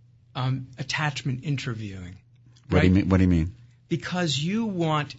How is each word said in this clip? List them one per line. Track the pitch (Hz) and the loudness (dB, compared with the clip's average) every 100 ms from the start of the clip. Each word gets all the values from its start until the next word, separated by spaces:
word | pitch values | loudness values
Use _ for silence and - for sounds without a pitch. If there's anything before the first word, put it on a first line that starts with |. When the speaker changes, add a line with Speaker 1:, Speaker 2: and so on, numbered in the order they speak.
| _ _ _ - | _ _ _ -4
Speaker 1:
um, | 131 131 127 - | -2 -2 -6 -10
attachment | 139 - 151 - 143 127 | -8 -4 -4 -4 -6 -6
interviewing. | 165 135 135 110 107 95 90 92 _ _ _ _ - | -4 -4 -4 -8 -8 -12 -14 -16 _ _ _ _ 0
Speaker 2:
What | 90 | 4
do | 87 | 6
you | |
Speaker 1:
Right? | |
Speaker 2:
mean? | 92 90 | 6 6
What | 95 | 4
do | |
you | 92 | 6
mean? | 85 82 - - _ - | 4 0 -6 -20 _ -6
Speaker 1:
Because | 170 - 180 175 135 | -6 -4 -4 -2 -2
you | 160 214 226 | -2 -2 -2
want, | 185 160 151 139 | -2 0 0 -2